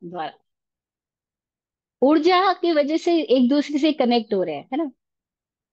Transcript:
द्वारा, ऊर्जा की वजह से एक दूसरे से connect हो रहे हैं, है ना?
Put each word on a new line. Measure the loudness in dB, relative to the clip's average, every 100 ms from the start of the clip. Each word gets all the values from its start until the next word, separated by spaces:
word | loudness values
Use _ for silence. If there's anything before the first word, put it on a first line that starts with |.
द्वारा, | -16 -12 -12 -14 _ _ _ _ _ _ _ _ _ _ _ _ _ _ _ _
ऊर्जा | 2 2 4 2 2
की | 0 0
वजह | 0 0 -2
से | 0 -2
एक | 2 2 2
दूसरे | 2 0 -2
से | 0
connect | 0 0 0 0
हो | -4
रहे | -4 -6
हैं, | -8
है | -6
ना? | -6 -10 _ _ _ _ _ _ _